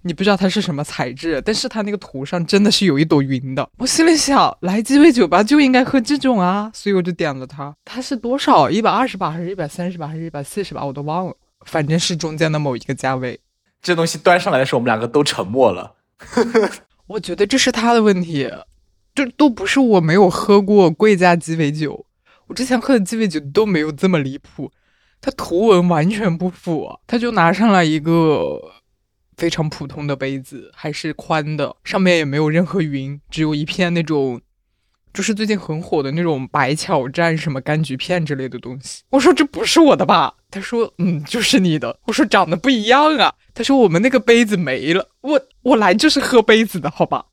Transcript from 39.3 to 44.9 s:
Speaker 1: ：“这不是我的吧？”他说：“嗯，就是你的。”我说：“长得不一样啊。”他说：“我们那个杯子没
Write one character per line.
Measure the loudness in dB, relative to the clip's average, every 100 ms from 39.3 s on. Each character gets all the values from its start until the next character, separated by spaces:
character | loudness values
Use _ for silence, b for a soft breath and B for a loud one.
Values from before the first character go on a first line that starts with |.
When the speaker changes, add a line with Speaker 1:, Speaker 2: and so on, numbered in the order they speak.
Speaker 1:
：“这 | 4
不 | 0 -2
是 | 0 4
我 | 6 4
的 |
吧？” | 4 2 2 _ _
他 | -14
说 | -6 -4 -4 -2
：“嗯， | -2 -2
就 | -4 -4
是 | 0 2
你 | 2 0
的。” | -4 -8 -6
我 |
说 | 0 2
：“长 | 2 2
得 | 0
不 | 0
一 | 0
样 | 2 4 4 2
啊。” | 0 -2 _
他 | -10
说 | 0 4
：“我 | 4
们 | 4
那 | 2
个 | 2
杯 | 4 4
子 | 4 0
没 | -2 -4 -2